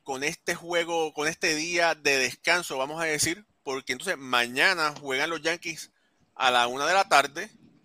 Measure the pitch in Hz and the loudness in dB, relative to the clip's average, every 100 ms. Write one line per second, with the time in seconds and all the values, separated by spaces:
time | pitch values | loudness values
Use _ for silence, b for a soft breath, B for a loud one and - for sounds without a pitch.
0 | - 131 147 170 - 170 170 175 170 170 | -8 -4 -4 -4 -6 -8 -2 -2 0 -2
1 | 160 151 151 165 175 151 165 175 170 156 | -2 -2 -4 0 -2 0 -2 0 2 2
2 | 143 135 123 120 165 175 170 139 135 160 | 2 2 0 -2 0 0 0 -4 -4 -4
3 | 160 151 160 190 - _ 143 135 - 127 | -4 0 -2 -4 -12 _ -8 -8 -6 -6
4 | 190 147 131 123 120 131 185 175 151 143 | -6 -6 0 0 2 4 4 4 0 -2
5 | 139 131 160 165 160 170 175 156 - _ | -4 -2 0 -2 -2 -4 -6 -12 -14 _
6 | _ _ _ - 131 123 120 131 151 190 | _ _ _ 0 2 4 2 0 2 2
7 | 190 147 139 156 214 _ _ _ | 4 4 4 -4 -12 _ _ _